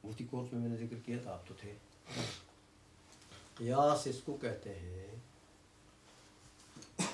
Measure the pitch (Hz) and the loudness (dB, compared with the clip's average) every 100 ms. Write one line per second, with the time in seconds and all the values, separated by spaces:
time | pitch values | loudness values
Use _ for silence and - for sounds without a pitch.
0 | 101 110 123 127 123 120 117 113 117 117 | -6 -6 -2 -2 0 2 2 2 0 -4
1 | - 120 117 90 - - 101 104 - - | -2 -2 -2 -6 -8 -10 -10 -10 -16 -20
2 | - 131 113 - - - - - - - | -6 -2 -2 -4 -12 -20 -20 -20 -20 -20
3 | - - - - - - 117 131 147 147 | -20 -20 -16 -16 -16 -2 6 10 10 8
4 | 135 120 - - 120 - 107 92 87 92 | 4 0 -2 0 0 -2 -4 -6 -6 -6
5 | 98 113 - - - - - - - - | -8 -10 -12 -20 -20 -20 -20 -20 -20 -20
6 | - - - - - - - - - - | -20 -20 -20 -20 -20 -20 -18 -16 -10 0
7 | - | 0